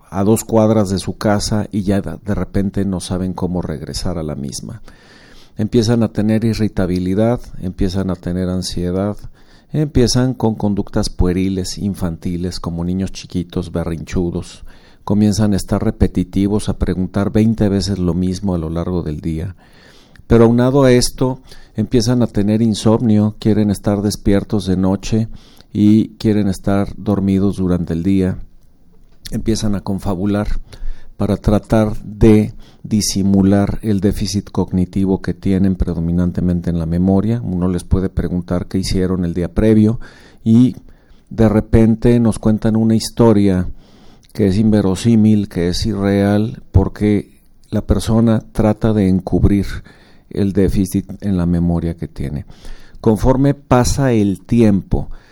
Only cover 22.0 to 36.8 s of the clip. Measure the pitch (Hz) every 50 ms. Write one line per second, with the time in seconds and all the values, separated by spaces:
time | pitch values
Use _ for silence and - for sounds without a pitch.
22 | 110 120 127 123 117 - - 107 101 104 107 110 117 113 104 - - 110 110 117
23 | 127 110 107 104 104 107 110 - - 113 104 104 107 104 98 - - 107 101 101
24 | 98 104 98 - - 107 98 98 95 - 107 104 90 95 90 90 95 92 95 98
25 | - - 113 110 110 110 - - - - - - - _ - 104 104 104 107 110
26 | - - - - - 110 104 104 101 98 92 - - 101 98 98 101 - - -
27 | 95 104 101 95 95 98 95 95 98 101 85 90 92 90 90 85 85 82 82 82
28 | 85 98 98 95 92 92 95 - - - - - - - _ _ - - _ -
29 | - - - - - - 120 110 - 113 110 - 113 107 101 92 - - 98 92
30 | - 101 98 85 98 104 101 101 104 - - - - - - - - - - -
31 | - - - - 101 98 101 - - 117 104 98 - - 117 110 110 107 107 -
32 | - 101 107 101 113 113 107 107 104 110 - - - - - - - - 110 107
33 | 95 - - 98 95 98 98 98 95 95 101 101 101 98 95 - - 110 101 95
34 | 90 101 92 - 107 95 101 101 - - - 95 90 - - 92 90 - - 98
35 | 95 95 95 87 - - 87 - - 98 95 92 98 95 92 90 - 92 82 85
36 | 82 85 85 87 90 90 87 90 87 90 87 87 85 87 85 85